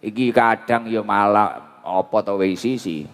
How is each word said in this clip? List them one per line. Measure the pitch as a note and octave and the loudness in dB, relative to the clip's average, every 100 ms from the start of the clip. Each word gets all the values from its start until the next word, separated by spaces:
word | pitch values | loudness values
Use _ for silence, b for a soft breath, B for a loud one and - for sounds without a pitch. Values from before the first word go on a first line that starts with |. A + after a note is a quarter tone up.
Iki | G#2 G#2+ B2+ | -8 -2 2
kadang | A#2 A#2 A2+ - A#2+ A2+ | 4 4 2 0 -2 0
ya | A2 G#2 | -4 0
malah | G2+ G#2 G#2 G2+ A1+ - - - | 2 4 4 2 -2 -16 -18 -6
apa | F#2 F#2+ - - | -4 0 -2 -2
to, | G2+ | 0
wis | F#2+ F2+ | 0 0
sisi, | A#2 B2+ G2 D#2 D2 | -4 -4 -6 -8 -10